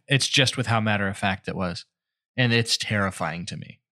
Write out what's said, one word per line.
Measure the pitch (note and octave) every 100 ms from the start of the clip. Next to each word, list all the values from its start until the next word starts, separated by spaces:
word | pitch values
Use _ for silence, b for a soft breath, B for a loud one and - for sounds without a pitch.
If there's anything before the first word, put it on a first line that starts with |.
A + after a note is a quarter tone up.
| -
it's | C3+ -
just | - B2 -
with | A2
how | A2+
matter | G#2+ G#2 G2
of | F#2+
fact | G2+ F#2+ -
it | F2+
was. | F2+ F2 - _ _ _ _ -
And | B2
it's | A#2 A2+ -
terrifying | - G#2+ G2 - E2 E2 F2
to | D#2
me. | - - _